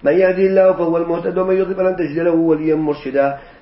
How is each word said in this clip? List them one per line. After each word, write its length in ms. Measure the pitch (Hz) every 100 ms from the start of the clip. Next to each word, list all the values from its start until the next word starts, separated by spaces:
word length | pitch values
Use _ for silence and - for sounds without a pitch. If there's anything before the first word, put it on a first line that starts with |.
من 100 | 185
يهده 340 | 180 185 185 190
الله 260 | 190 190
فهو 240 | 175 170 165
المهتد 420 | 165 170 180 180
ومن 160 | 185
يضلل 200 | 190 185
فلن 220 | 190 185 180
تجد 220 | 156 151
له 120 | 170
وليا 440 | 165 165 156 156
مرشدا. 640 | 156 156 147 135 139 139 139 - -